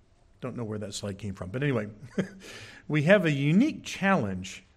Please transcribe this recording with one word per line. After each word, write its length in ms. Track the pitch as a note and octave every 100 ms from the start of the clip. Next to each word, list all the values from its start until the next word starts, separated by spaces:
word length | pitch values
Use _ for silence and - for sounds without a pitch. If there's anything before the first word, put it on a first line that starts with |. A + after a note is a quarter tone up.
| _ _ _ _
don't 120 | B2+
know 100 | A#2+
where 120 | A2 G#2+
that 120 | G2+
slide 240 | - G#2 F#2+
came 160 | G#2
from, 160 | F#2+ F2+
but 140 | B2
anyway, 260 | D3 A#2+ G#2+ - - - F#3+ -
<laughs> 500 | - - - - -
we 160 | D3+
have 200 | D3 G#3
a 60 | E3+
unique 540 | C#3 C#3+ F3+ D4+ F#3+
challenge 840 | - - G3 F#3 G#2+ F#2 F#2+ - -